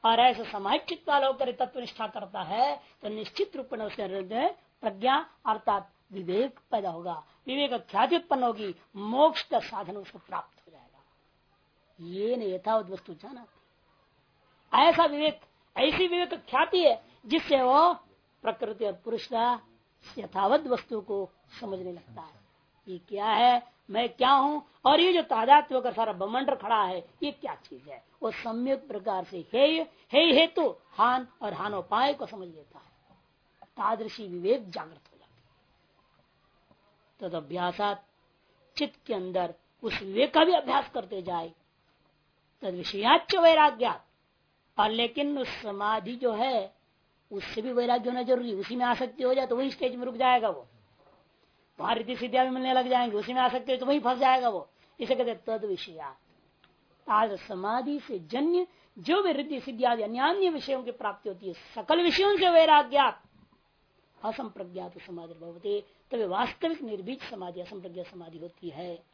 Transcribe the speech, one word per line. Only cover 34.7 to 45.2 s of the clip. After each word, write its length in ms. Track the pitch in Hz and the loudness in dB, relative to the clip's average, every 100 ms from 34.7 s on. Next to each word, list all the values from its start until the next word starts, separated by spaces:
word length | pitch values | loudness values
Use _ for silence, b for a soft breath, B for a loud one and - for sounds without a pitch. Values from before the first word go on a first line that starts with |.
जागृत 300 | 165 156 160 _ | -14 -14 -18 _
हो 60 | _ | _
जाती 220 | _ _ | _ _
है। 100 | _ _ _ _ _ _ _ _ _ _ _ _ _ _ _ _ _ _ | _ _ _ _ _ _ _ _ _ _ _ _ _ _ _ _ _ _
तदभ्यासात, 840 | 185 165 147 175 180 175 208 202 _ _ _ _ _ _ _ - | -8 -8 -8 -4 -4 -2 -4 -4 _ _ _ _ _ _ _ -6
चित्त 300 | 196 _ - | -6 _ -8
के 80 | |
अंदर 400 | 214 185 185 175 175 _ _ | -6 -4 -4 -4 -6 _ _
उस 200 | 226 - | -8 -8
विवेक 320 | 196 196 269 | -6 0 2
का 100 | 320 | 4
भी 80 | 320 | 4
अभ्यास 380 | 349 269 262 - | 4 2 -2 -2
करते 320 | 262 190 196 | -8 -8 -10
जाए, 320 | 180 175 165 - _ _ _ _ _ _ _ _ _ _ | -6 -6 -6 -14 _ _ _ _ _ _ _ _ _ _
तद 120 | 208 | -8
विषयाच्च 600 | 180 - 196 220 320 - | -6 -6 -2 4 4 4
वैराग्यात, 720 | 381 339 320 302 233 233 160 _ _ _ _ _ _ _ - | 6 6 8 4 4 -4 -4 _ _ _ _ _ _ _ 0
और 120 | 208 | 0
लेकिन 480 | 226 240 233 | 2 -2 0